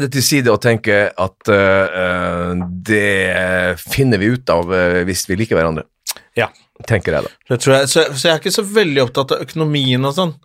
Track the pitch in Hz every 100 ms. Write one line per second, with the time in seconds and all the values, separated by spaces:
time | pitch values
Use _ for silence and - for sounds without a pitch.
0 | 139 139 - 143 120 104 120 110 110 101
1 | 98 - 92 _ - 101 98 95 92 90
2 | 90 90 90 87 87 90 90 90 107 107
3 | 104 95 92 90 92 92 90 82 - -
4 | 135 101 107 123 - 85 87 92 87 90
5 | 90 90 - 95 113 92 82 78 - _
6 | - - _ - 107 _ _ _ - 107
7 | - 78 - - - 120 139 135 143 170
8 | 151 135 175 160 196 202 196 214 180 139
9 | 123 143 131 156 147 160 156 147 131 127
10 | 139 156 175 -